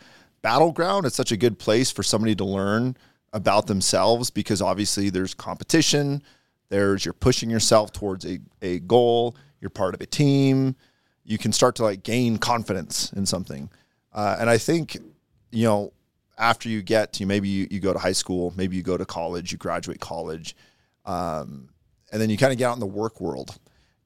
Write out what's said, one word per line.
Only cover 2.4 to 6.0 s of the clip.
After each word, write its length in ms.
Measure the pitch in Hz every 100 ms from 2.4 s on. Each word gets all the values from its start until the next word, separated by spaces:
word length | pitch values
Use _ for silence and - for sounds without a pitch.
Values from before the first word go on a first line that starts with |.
learn 520 | 95 98 98 110 127 127 _ _ _
about 340 | 107 95 101 104
themselves 640 | 98 - 92 95 117 123
because 320 | - 101 98
obviously 480 | 92 92 101 - 101
there's 240 | 92 95
competition. 880 | - - 92 - 165 147 147